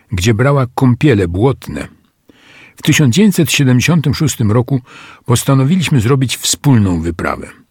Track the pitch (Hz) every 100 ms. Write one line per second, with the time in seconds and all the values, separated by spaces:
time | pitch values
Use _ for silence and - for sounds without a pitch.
0 | _ 90 98 104 131 143 123 - 131 120
1 | 156 104 87 87 131 - - 73 - _
2 | _ _ _ _ _ - - - - 156
3 | 143 135 214 180 151 - 135 123 110 170
4 | 139 - 147 - 107 117 120 135 - -
5 | - - - 120 - 135 131 190 147 139
6 | 107 135 131 - - - 147 123 98 87
7 | 82 82 82 69 - - _